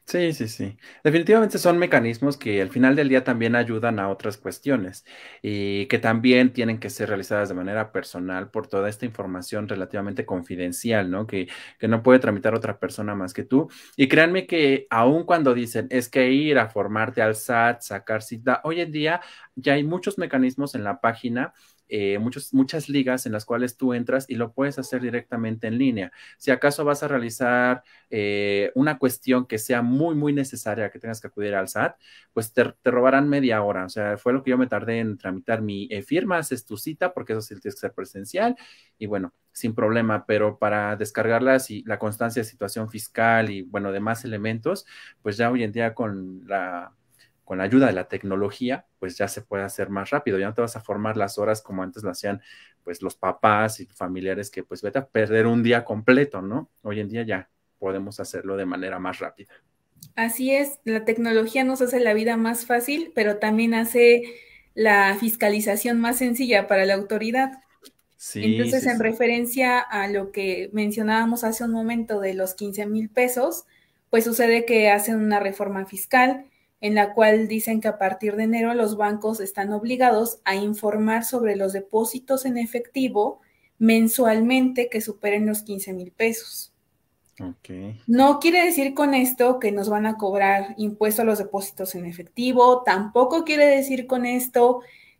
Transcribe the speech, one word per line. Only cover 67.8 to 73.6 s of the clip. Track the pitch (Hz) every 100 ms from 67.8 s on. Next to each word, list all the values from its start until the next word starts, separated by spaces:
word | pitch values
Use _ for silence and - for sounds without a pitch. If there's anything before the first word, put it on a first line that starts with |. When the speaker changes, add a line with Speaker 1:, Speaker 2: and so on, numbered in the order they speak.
| - _ _ _
Speaker 1:
Sí, | - -
Speaker 2:
Entonces, | - - 233 254
Speaker 1:
sí, | 247
Speaker 2:
en | 233
Speaker 1:
sí. |
Speaker 2:
referencia | 220 226 240 240 240 254 254 247
a | 233 208 196
lo | 202 196
que | 202 196 180 190
mencionábamos | 214 208 220 214 220 226 233
hace | 220 226
un | 240
momento | 226 226 233 226 208
de | 196
los | 190 185
quince | - 202 196 208
mil | 220 220
pesos, | 254 247 247 294 330